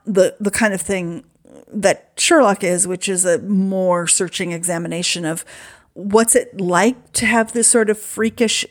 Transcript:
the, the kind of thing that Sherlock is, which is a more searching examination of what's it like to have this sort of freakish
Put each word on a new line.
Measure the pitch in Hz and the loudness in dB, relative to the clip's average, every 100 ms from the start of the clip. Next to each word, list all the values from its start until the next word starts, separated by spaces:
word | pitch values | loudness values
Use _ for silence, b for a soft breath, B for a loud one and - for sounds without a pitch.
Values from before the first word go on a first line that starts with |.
the, | - 190 185 - | -2 2 2 2
the | 202 | -4
kind | - 220 | 0 0
of | 190 | 0
thing | - 196 170 170 - _ _ 71 - | -4 -4 -6 -10 -14 _ _ -20 -12
that | 214 190 - _ - | -2 0 0 _ -6
Sherlock | - 330 233 196 | 2 4 4 2
is, | 185 180 180 | 0 -2 -2
which | 185 - | -4 -4
is | 185 | -2
a | 180 170 | 0 0
more | 190 202 190 190 185 175 170 | 0 0 0 0 0 0 0
searching | - 180 - 180 | 0 -2 -4 -6
examination | 170 175 170 170 165 175 175 | -6 -4 -4 -4 -4 -4 -4
of | 165 165 - B B B B | -4 -6 -10 B B B B
what's | - 196 208 226 | -12 0 2 4
it | 262 - - | 2 0 -4
like | 180 175 208 254 _ | 0 2 2 0 _
to | - 226 | -4 0
have | 233 220 | 2 0
this | 240 226 | 0 2
sort | 240 208 | 2 2
of | 214 | -2
freakish | - - 220 220 220 - - | -6 -4 -4 0 0 0 -4